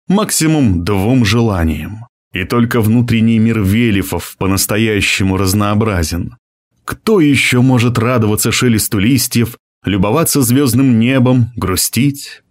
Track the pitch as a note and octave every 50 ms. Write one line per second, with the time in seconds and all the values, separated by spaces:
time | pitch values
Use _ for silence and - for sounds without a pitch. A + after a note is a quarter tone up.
0 | _ - F3+ G#3 G#3+ - - - D#3 D#3 D#3+ D3+ C3+ A2 F2+ E2+ F2 G2 G#2 F#2+
1 | F#2+ A2+ C3 C3 A#2 F#2+ A2 A#2+ A#2 A2+ G2+ F2+ E2 D#2+ D2+ D2+ D#2 - G#2 A2
2 | A#2 - _ _ _ _ - F2+ F#2 - A#2+ A#2+ A#2 A#2+ B2 B2 G#2 G#2+ A2+ B2
3 | A#2+ A#2+ A#2 A2+ A2 A2+ A2+ A2 A2 A2+ A2+ A2+ G2 F#2 G2+ A2+ A#2+ A#2 G#2 G2
4 | F2+ - - E2+ - - - - G2 F#2+ F#2+ F#2+ - - G#2+ G#2 A2+ A2 G#2+ G2+
5 | F#2 - - - G2 F#2+ F#2 F#2 G2 F#2+ F#2+ G#2 G#2 G#2 G#2 G2+ - A2 G2+ F2
6 | E2 - E2+ E2 - - - - _ _ _ _ _ _ _ _ _ - - -
7 | - A3+ A3 F#3+ D#3 D3 C#3 - - - B2+ B2 B2 C3 B2+ A#2+ A#2+ B2 B2 A#2+
8 | A2+ A#2+ B2+ A#2+ A2 G#2 G#2 G2+ - A#2+ - - C#3 A#2+ A2+ G#2 - - - G2+
9 | F#2 A#2 C#3 A#2+ - - - A#2+ A#2 A2 - - _ _ _ _ - F#2 G2 G2
10 | F2+ G#2 A#2 D#3 E3+ - - C#3+ C3+ A2+ A#2+ C#3 D3 C3 A2 B2+ C#3 C3+ A#2+ A2
11 | A2+ B2 C3+ C3+ B2 B2+ B2+ B2+ A#2 - - - F#2+ F#2 F#2 F2 - - - A2+
12 | C3 C#3+ C#3 - - - - - _ _